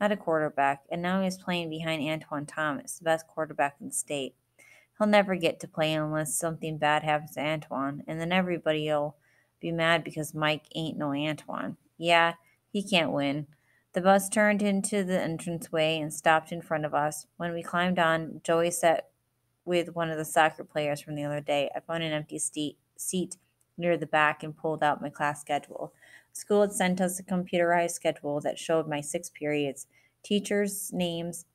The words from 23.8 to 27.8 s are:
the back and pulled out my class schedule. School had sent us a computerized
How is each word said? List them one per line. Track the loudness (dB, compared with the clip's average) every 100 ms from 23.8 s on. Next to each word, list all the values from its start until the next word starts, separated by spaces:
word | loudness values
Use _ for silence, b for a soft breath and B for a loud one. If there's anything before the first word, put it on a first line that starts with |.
| 0 0
the | 2
back | 2 4 2
and | -6 -6
pulled | -4 0
out | 2 0
my | -4
class | -4 -2 -2
schedule. | -4 -4 -4 -10 -12 b b b b
School | -10 2 4
had | 4
sent | 2 0 2
us | 0 -2
a |
computerized | -4 -4 0 2 4 4